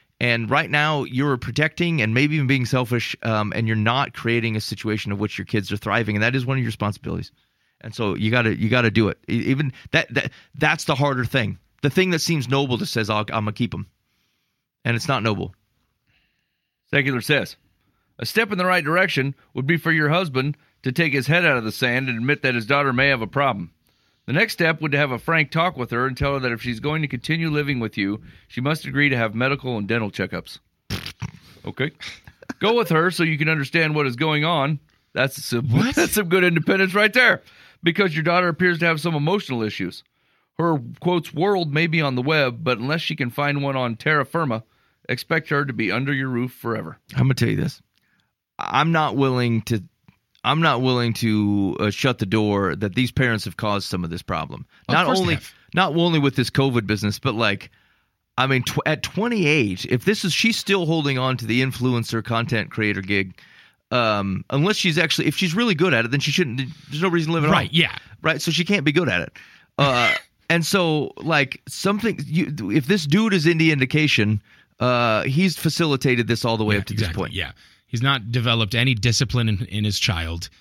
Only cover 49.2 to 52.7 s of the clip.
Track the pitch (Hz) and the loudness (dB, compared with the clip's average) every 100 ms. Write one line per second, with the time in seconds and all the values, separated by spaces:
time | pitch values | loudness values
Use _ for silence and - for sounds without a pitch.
49.2 | 135 127 120 113 - 110 87 _ _ _ | 2 2 0 0 0 -4 -6 _ _ _
50.2 | _ _ - 151 160 123 131 123 117 110 | _ _ -2 2 2 2 2 2 0 0
51.2 | 117 107 104 101 98 - 104 - 135 120 | 2 2 2 2 0 0 -2 0 0 0
52.2 | 98 110 104 101 95 | 0 0 2 2 0